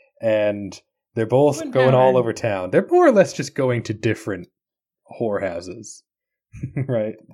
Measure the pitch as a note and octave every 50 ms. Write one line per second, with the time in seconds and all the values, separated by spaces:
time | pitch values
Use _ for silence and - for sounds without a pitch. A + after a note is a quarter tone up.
0 | _ _ _ _ - A2+ G#2+ G#2+ G#2 G#2 G#2 G#2 G2+ F#2 F2 - _ _ _ _
1 | _ _ - A2+ A2+ A2 B2 C3 C#3+ D3 C3+ D#3 A3+ C#4 - C3 B2+ C3 C3 B2+
2 | C3 C3 B2+ B2+ B2 A#2 G#2 - - A2+ G2+ F#2+ F2+ F#2 F#2+ E3 - - E4+ F4+
3 | F4+ D4+ A#3+ G3 F3+ - - - C3 - - - C3+ B2+ A#2+ A#2 - - G#2+ G#2
4 | - A2+ G#2 - - A2+ G2 F2+ F2 - _ _ _ _ _ _ _ _ _ _
5 | _ _ - - A#2+ A2 G2+ F#2+ G2 - E2+ F2 F2 F2+ - A#2 G#2 - - -
6 | _ _ _ _ _ _ _ _ _ _ _ - - C3+ - C#3+ C3 C3+ B2+ A2+
7 | G#2+ A2 A2 - _ _